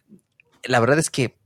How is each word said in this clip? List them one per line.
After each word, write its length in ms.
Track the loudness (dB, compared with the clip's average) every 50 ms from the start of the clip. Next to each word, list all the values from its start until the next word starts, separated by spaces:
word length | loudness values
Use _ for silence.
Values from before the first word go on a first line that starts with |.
| _ _ -20 _ _ _ _ _ _ _ _ _
La 160 | -6 -2 0 2
verdad 220 | 2 2 2 0
es 100 | 0 -4
que 260 | -4 -4 -4 -4 _ _ _